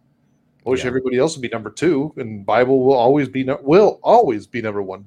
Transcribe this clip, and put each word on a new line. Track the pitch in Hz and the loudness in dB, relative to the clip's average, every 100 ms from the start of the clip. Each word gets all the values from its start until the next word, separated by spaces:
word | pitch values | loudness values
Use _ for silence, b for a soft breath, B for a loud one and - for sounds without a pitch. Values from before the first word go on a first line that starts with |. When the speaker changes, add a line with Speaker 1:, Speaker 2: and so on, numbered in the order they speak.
| _ _ _ _ _ _ - | _ _ _ _ _ _ -4
Speaker 1:
I | |
wish | 131 | -4
Speaker 2:
Yeah. | 127 | -2
Speaker 1:
everybody | 127 127 123 | -4 -2 0
else | 160 147 | 0 -2
would | |
be | 117 | -10
number | 113 107 | -10 -10
two, | - 160 139 151 - | -4 -2 0 -4 -8
and | 117 104 98 | -12 -10 -2
Bible | 110 127 135 127 | 0 2 2 2
will | |
always | 131 117 147 131 | 4 4 2 0
be | 131 | -4
nu-, | 131 143 | -4 -4
will | 139 180 202 - | 2 4 4 2
always | 143 226 185 107 - | 2 4 4 -2 -8
be | 120 | -8
number | 110 101 | -6 -6
one. | 95 95 | -8 -10